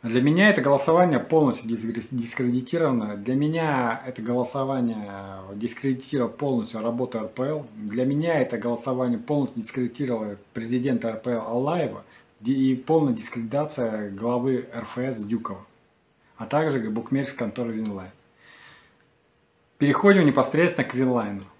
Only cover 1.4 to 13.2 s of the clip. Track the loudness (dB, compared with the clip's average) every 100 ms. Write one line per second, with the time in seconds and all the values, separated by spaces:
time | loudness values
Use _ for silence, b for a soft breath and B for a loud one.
1.4 | 4 2 -4 -4 -4 -6 -6 -6 -4 -2
2.4 | 0 0 0 0 2 0 -2 -6 -2 0
3.4 | 2 0 0 2 0 -2 -6 -8 -2 -2
4.4 | 0 -2 -2 0 -2 -2 -8 -10 -12 -12
5.4 | -12 -6 -6 -4 -4 -4 -4 -2 -2 -2
6.4 | -2 -2 -2 -4 -4 -2 -4 -4 -6 -4
7.4 | -4 -4 -8 -12 -6 -2 0 0 2 2
8.4 | 0 -2 -2 -4 -2 0 0 -2 0 0
9.4 | 0 -4 -8 -4 -4 -2 -2 -2 -4 -8
10.4 | -12 -10 -2 -2 0 0 0 -4 -2 -4
11.4 | -2 -2 0 0 -2 -4 -16 b b _
12.4 | -2 2 2 2 4 4 4 0